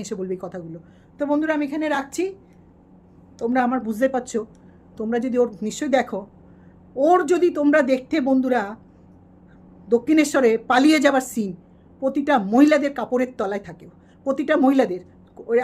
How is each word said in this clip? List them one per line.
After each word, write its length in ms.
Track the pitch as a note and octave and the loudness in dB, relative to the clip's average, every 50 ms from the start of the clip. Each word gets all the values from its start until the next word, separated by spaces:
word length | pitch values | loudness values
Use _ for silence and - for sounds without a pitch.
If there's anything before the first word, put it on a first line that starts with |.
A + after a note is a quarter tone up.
| G#3 | -6
এসে 100 | - A3 F#3 | -8 -8 -8
বলবে 140 | F#3+ F#3 F#3 | -8 -8 -8
এই 40 | F3+ F#3+ | -8 -10
কথাগুলো। 340 | F3 - F3+ E3 E3 E3 E3+ - - - _ _ _ _ | -12 -14 -14 -14 -14 -16 -18 -20 -20 -20 _ _ _ _
তো 60 | - D4 | -6 -4
বন্ধুরা, 280 | C#4 D4 D4 D#4 D#4 D#4 | -2 0 0 0 0 -2
আমি 80 | D4 D4 C#4 | -2 -2 -4
এখানে 180 | D4+ D#4 D#4 D4+ C#4+ | -4 -4 -4 -2 -4
রাখছি, 280 | C#4 C4+ - - D#4+ F4+ G4 F#4+ - - - _ - - - _ _ _ _ - - _ _ _ - - - - - | -4 -6 -6 -6 -6 -6 -6 -8 -12 -20 -20 _ -20 -20 -20 _ _ _ _ -20 -20 _ _ _ -20 -20 -20 -12 -8
তোমরা 180 | A#3 A#3 B3 C4 B3 | -6 -2 0 0 0
আমার 120 | A#3+ C4 B3+ G#3 | 0 -2 -4 -4
বুঝতে 200 | A3 G#3+ G#3+ C4 C4 C4 | -6 -2 0 0 0 0
পারছো, 260 | B3 B3 - - A3 A3 - - - - - - - - - - | -2 -6 -6 -6 -8 -8 -8 -14 -20 -20 -20 -20 -20 -20 -18 -14
তোমরা 200 | - A3 A3+ A#3 A#3+ A#3+ | -10 -6 -4 -4 -2 -2
যদি 100 | B3+ A3+ | 0 0
ওর 120 | B3 A#3+ A3+ G#3 - G#3+ | 0 0 0 -2 -6 -8
নিশ্চয়ই 240 | G#3+ G#3 - D4+ C4+ C4+ | -8 -6 -6 -2 0 0
দেখো, 220 | B3+ A#3 - G#3 F#3+ G3+ - - - - - - - - - - - - - - | 0 0 -2 -6 -10 -10 -12 -18 -20 -20 -20 -20 -20 -20 -20 -20 -20 -20 -10 -4
ওর 240 | B3+ C#4+ E4 F4+ F4+ E4 C#4 | 0 4 4 4 4 4 2
যদি 160 | F4+ D#4 F4 F4 - D4+ | 2 2 2 0 0 0
তোমরা 200 | D4 D4 D4+ D#4 C4+ C4 | 2 4 4 4 4 2
দেখতে 240 | C4 B3+ C4 - D#4+ D#4+ B3 C4+ | 0 -2 -2 -2 -2 -2 0 2
বন্ধুরা 320 | C4+ C4 B3+ B3+ B3 A3+ G3+ G3+ A3+ - - - - - - - - - - - - - - - - - - - - - - | 2 2 2 0 0 -2 -2 -6 -10 -14 -20 -20 -20 -20 -20 -20 -20 -20 -20 -20 -20 -20 -20 -20 -20 -20 -20 -20 -20 -20 -4
দক্ষিণেশ্বরে 640 | - A#3 A#3 - D4 D#4 D#4 D4 D4+ - C#4 B3+ A3+ A3+ A3+ - - | -2 -2 0 2 2 2 4 4 2 2 2 4 4 2 0 0 0
পালিয়ে 280 | A3+ B3+ C#4 D4+ D#4 D4+ C4+ | 2 4 6 6 4 4 4
যাবার 200 | C#4+ C4+ C4 C4 - | 2 2 0 -2 -2
সিন, 200 | - A#3 G#3 F#3+ E3+ - - _ - _ _ - - - | -4 -6 -6 -6 -8 -12 -18 _ -20 _ _ -20 -10 -6
প্রতিটা 340 | C4+ C4+ C4+ D4 C#4 D4 C#4+ A#3 F#3+ G3 A3 | -6 -4 -4 -2 0 0 0 0 0 2 4
মহিলাদের 380 | C4 C#4+ D4+ D4+ C#4 C#4+ C#4 C#4 B3+ | 4 6 6 6 4 0 -2 -4 -6
কাপড়ের 320 | A3 - B3 B3+ B3+ B3+ - | -6 -4 -2 -2 -2 -4 -4
তলায় 260 | - G#3 G3 G#3 G3+ - | -6 -6 -4 -6 -6 -8
থাকে, 200 | F3+ D#3+ - - - - - - _ _ _ - | -12 -16 -18 -20 -20 -20 -20 -20 _ _ _ -6
প্রতিটা 300 | C4+ C4+ D4+ C4+ D#4 D4+ D4 C4 | -4 -4 -2 -2 0 2 2 4
মহিলাদের। 380 | C4 C#4 C4 A#3 F#3 F3+ F3+ - - - - - _ _ - - | 4 4 4 2 0 -2 -8 -12 -16 -20 -20 -20 _ _ -16 -6
ওর 80 | - A3+ A#3+ | -2 0 0